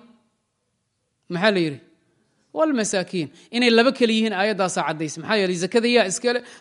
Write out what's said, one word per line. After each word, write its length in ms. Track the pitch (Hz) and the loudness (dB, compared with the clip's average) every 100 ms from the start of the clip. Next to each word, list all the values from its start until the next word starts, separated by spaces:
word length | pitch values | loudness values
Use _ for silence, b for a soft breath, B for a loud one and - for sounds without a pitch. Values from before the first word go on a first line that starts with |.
| - _ _ _ _ _ _ _ _ _ _ _ _ | -18 _ _ _ _ _ _ _ _ _ _ _ _
maxaa 220 | 175 214 | -2 0
la 80 | 190 | 2
yidhi? 200 | 160 131 - _ _ _ _ _ _ | -2 -4 -14 _ _ _ _ _ _
"Walmasaakiin." 760 | 294 311 262 208 196 175 185 143 b b | -2 0 0 0 -2 -4 -6 -8 b b
Inay 200 | 233 247 | 0 4
laba 220 | 226 240 | 4 4
kala 200 | 269 233 | 2 0
yihiin 200 | 220 220 | 2 0
aayaddaasaa 520 | 185 208 196 185 190 151 | 0 -2 0 -2 -2 -4
caddaysay. 340 | 156 156 - | -4 -6 -8
Maxaa 140 | 156 202 | -2 0
yeelay, 200 | 185 180 | 0 -2
zakada 320 | 180 240 240 | 0 0 2
yaa 180 | 240 190 | 2 2
iska 260 | 180 240 | 0 -2
leh? 100 | 240 240 B | -2 -6 B